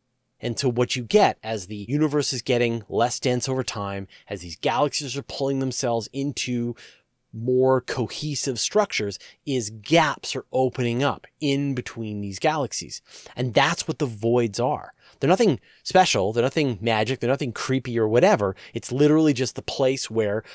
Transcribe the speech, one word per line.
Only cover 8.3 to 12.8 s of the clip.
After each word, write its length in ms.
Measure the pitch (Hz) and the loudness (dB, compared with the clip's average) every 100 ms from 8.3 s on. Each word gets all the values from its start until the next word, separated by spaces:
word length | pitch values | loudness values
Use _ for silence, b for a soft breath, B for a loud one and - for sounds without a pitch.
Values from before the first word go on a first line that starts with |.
| 139 - 120 | -4 -4 -4
structures, 580 | - 208 202 - 104 101 B B - | 0 0 0 -2 -4 -6 B B -4
is 240 | 131 104 | -2 -2
gaps 640 | 110 101 165 156 131 - 131 | -8 2 4 4 0 -6 -8
are 100 | - | -4
opening 500 | 127 131 127 120 117 | 0 0 0 0 2
up 220 | 139 107 - _ | 0 -2 -8 _
in 340 | 147 139 143 | 0 0 0
between 480 | 131 - - 110 104 | -4 -6 -8 -6 -6
these 160 | 101 95 | -6 -2
galaxies. 640 | 160 156 127 - | -2 0 -2 -6